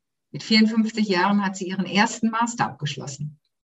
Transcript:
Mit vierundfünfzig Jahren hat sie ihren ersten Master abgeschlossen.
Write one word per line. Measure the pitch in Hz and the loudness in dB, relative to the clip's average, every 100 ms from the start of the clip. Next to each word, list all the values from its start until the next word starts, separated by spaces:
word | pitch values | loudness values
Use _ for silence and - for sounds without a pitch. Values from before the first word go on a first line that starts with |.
| _ _ _ | _ _ _
Mit | 147 | -14
vierundfünfzig | - 220 220 226 220 220 208 | 2 4 4 4 0 0 0
Jahren | 175 190 202 | 2 2 2
hat | 196 190 | 0 -4
sie | 180 | -8
ihren | 190 175 | -4 0
ersten | 190 233 - 226 | 2 2 2 -2
Master | 233 233 - 117 | 0 -2 0 -4
abgeschlossen. | - 143 - 127 - 151 - _ _ _ | -4 -8 -8 -10 -10 -10 -12 _ _ _